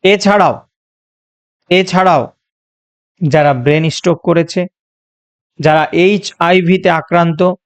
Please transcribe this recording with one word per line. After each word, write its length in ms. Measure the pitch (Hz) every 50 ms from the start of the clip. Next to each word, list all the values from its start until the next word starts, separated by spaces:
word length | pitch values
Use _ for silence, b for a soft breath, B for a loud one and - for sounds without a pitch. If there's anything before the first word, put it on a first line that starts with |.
| -
এছাড়াও, 640 | 190 202 202 - 196 202 208 185 151 117 113 _ _ _ _ _ _ _ _ _ _ _ _ _ _ _ _ _ _ _ _ _ _
এছাড়াও 600 | 175 185 190 185 180 185 185 185 170 143 117 - _ _ _ _ _ _ _ _ _ _ _ _ _ _ _ _ _ _ 185
যারা 260 | 147 131 156 147 147 139
ব্রেন 360 | 127 120 143 147 156 160 165
স্ট্রোক 300 | - - - 180 165 - _
করেছে, 420 | 175 170 170 165 160 - 185 180 185 _ _ _ _ _ _ _ _ _ _ _ _ _ _ _ _ _ _
যারা 280 | 135 160 156 156 156 -
এইচআইভিতে 960 | - 165 175 190 208 196 196 - - _ 170 170 180 185 180 165 185 185 - 180
আক্রান্ত 640 | 170 160 - _ 170 175 170 170 160 151 180 175 180 - _